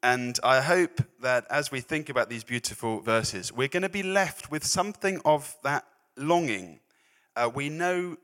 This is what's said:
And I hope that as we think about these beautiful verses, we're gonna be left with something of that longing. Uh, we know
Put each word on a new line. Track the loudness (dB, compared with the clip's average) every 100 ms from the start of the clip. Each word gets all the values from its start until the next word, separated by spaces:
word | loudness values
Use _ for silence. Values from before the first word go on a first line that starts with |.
And | 4 2 0 0
I | 4 4
hope | 6 4 2 0 -4 _
that | 0 0 2
as | -2 -2
we | -6
think | -4 -6 -2
about | -2 -2
these | -4
beautiful | -6 -6 -4 -4 -4 -2
verses, | 2 2 2 -6 -8
we're | -4 -2
gonna | 0 -2
be | -4
left | 0 0 0 -4 -8
with | -6 -2
something | -2 -2 -2 -4 0
of | 2 2 0 -6
that | -2 -2 -4 _ _ -8
longing. | 2 2 2 -2 -6 -16 _ _ _ _ _ -2
Uh, | -2
we | 0 -6
know | -2 -2 0 -4 -8